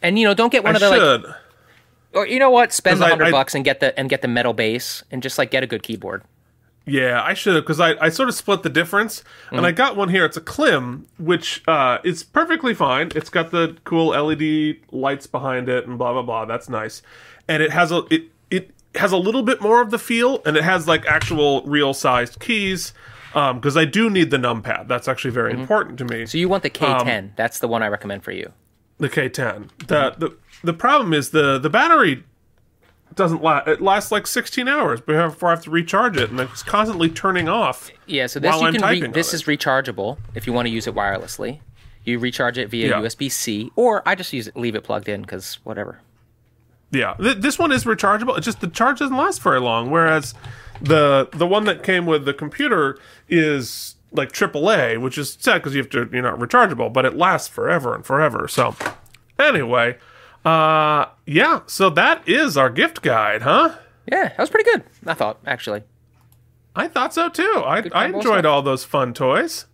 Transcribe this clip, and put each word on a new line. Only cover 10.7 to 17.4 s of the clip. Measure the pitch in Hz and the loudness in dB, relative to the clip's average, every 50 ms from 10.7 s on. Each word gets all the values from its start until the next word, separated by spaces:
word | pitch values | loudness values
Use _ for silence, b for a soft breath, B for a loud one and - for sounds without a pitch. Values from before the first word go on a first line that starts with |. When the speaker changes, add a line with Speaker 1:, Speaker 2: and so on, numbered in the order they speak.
| 196 143 123 123 123 143 - _ _ _ | 4 2 0 -4 -10 -12 -16 _ _ _
Speaker 2:
which, | 165 156 180 165 165 - - - _ - | -2 0 0 0 0 -6 -10 -6 _ 0
uh, | 160 151 135 127 123 113 - | 2 2 4 2 2 0 -2
it's | 170 175 - - | -4 -4 -4 -8
perfectly | _ _ 294 330 330 330 330 - 254 220 | _ _ 0 0 0 -2 -2 0 -2 -2
fine. | - 170 139 127 131 160 170 - | 0 0 0 2 0 -2 -2 -4
It's | 156 - - | -8 -8 -2
got | - 180 165 165 | -2 -2 -2 0
the | - 175 165 160 165 - _ | 0 0 0 0 -2 -8 _
cool | - 170 165 165 160 - | -2 0 2 2 2 2
L | 135 147 156 | 0 0 0
E | 156 | -2
D | 147 156 156 151 156 151 151 151 - _ _ | -2 -2 -2 0 0 0 -2 -4 -6 _ _
lights | - 131 131 139 139 139 - - | -10 -4 -4 -4 -4 -4 -8 -10
behind | - 127 131 135 127 127 123 123 | -10 -6 -6 -4 -4 -4 -2 -2
it | 123 127 117 | -2 -2 -2
and | 127 127 120 | -6 -6 -4
blah, | 127 120 120 | -4 -2 -2
blah, | 127 | -2
blah. | 123 120 113 113 110 | -4 -4 -6 -6 -6
That's | 107 113 - - - | -6 -8 -8 -8 -6
nice. | 127 110 107 110 - - B B B B B B B B | -8 -6 -6 -8 -12 -14 B B B B B B B B